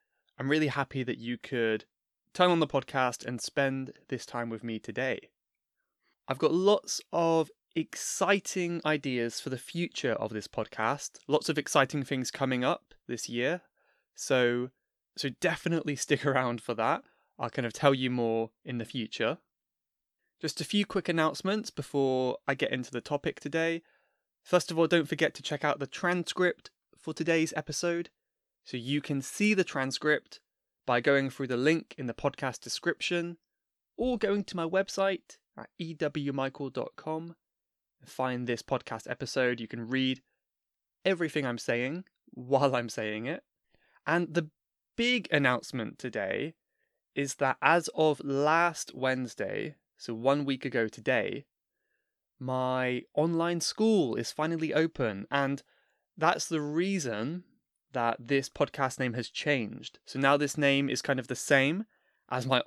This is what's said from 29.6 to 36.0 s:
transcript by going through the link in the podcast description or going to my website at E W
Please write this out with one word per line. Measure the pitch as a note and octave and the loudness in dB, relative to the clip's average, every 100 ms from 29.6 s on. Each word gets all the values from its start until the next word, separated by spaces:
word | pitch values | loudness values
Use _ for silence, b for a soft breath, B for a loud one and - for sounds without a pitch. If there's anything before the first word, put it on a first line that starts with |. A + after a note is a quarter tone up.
transcript | F3 C#3+ C3+ C3 D3+ D3+ - - _ _ _ _ - | 2 0 -2 -2 0 0 -2 -20 _ _ _ _ 0
by | B2 | 2
going | C3 C#3 C3+ | 6 4 4
through | - C3+ | -2 -2
the | B2 | 2
link | C#3 E3 - - | 4 2 0 -8
in | B2+ | -8
the | A#2 | -2
podcast | C#3+ - C3+ - | -2 -2 -4 -6
description | - - F3 - - F3 E3+ F3 _ _ _ _ _ - | -8 -6 -2 -2 -2 -2 -4 -8 _ _ _ _ _ -4
or | B3 A#3+ | 0 2
going | G3+ G3+ G3 | 2 0 -2
to | F3+ | -4
my | E3 | 0
website | F#3 G3 - G3 F#3+ - - _ - | 0 0 0 0 0 -6 -20 _ -18
at | - - | -16 -10
E | E3 | -10
W | D#3 | -4